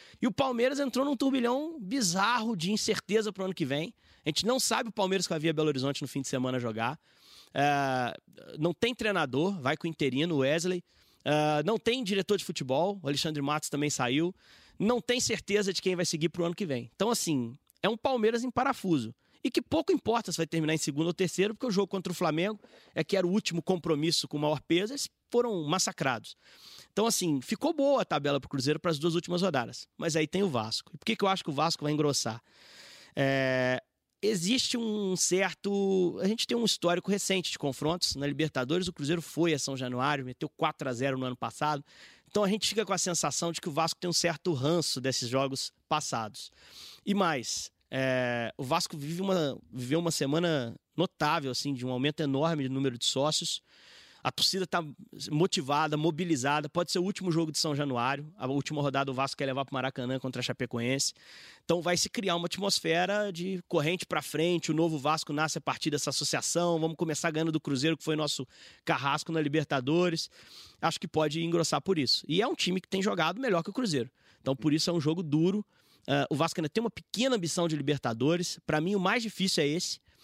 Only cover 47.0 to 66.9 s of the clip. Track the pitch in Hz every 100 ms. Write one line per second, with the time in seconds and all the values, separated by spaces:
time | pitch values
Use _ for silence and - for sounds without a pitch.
47 | - 208 175 143 110 - - _ _ 131
48 | 131 127 123 120 113 - 131 165 - 156
49 | 143 170 196 185 147 - - 131 123 156
50 | 170 - 135 156 175 151 117 - _ -
51 | 185 - 151 165 135 123 143 131 127 127
52 | 143 151 151 135 160 156 131 135 139 120
53 | - 131 147 147 165 - - - - -
54 | - - 131 - - 185 180 175 156 -
55 | - - 135 151 190 - 135 143 156 151
56 | 160 156 180 147 135 147 147 175 170 185
57 | 185 - 185 160 160 143 160 143 147 120
58 | 123 139 151 - 127 139 - 151 143 135
59 | 139 127 135 - 135 131 135 131 131 -
60 | 123 131 131 123 123 123 127 120 120 135
61 | - - - - - - - 175 170 175
62 | - - 196 170 170 - 196 - 160 165
63 | 185 208 208 165 180 185 - 170 147 185
64 | - 156 - 143 170 175 - 156 170 156
65 | 139 156 - 147 156 - - 131 156 143
66 | - - 143 135 - 170 175 165 160